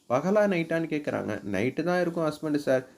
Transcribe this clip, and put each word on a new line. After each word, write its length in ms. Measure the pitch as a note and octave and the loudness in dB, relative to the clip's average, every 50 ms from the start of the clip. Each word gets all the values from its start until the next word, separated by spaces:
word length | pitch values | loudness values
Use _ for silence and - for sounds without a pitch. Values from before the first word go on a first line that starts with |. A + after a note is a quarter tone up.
| _ - | _ 0
"பகலா 320 | A#2+ C3+ C#3+ F#3+ G#3 G#3+ G#3 | 0 2 2 2 4 4 4
நைட்டான்னு?" 400 | G3+ F#3 E3+ E3 E3 E3 E3 D#3+ | 4 2 0 0 0 0 -2 -2
கேக்குறாங்க. 460 | D3+ D#3 D3 D3 - A2+ G#2 G2+ G2+ G#2 - - | -2 -4 -4 -2 -2 -4 -2 -2 -4 -6 -6 -4
"நைட்டு 360 | G#2 G2 F#2 A#2 C3 - - D#3 | -2 0 0 0 0 0 -2 -2
தான் 180 | F3 F3+ F3+ | 0 0 0
இருக்கும் 240 | F3 E3+ E3+ F3 D#3+ | 0 0 0 0 -2
ஹஸ்பண்ட் 340 | D3+ D3 - D#3+ D#3 D3 C#3+ | -2 -2 -2 -2 -2 -2 0
சார்." 240 | C#3+ C#3+ C3 B2+ B2+ - - | 2 2 0 0 0 -4 -12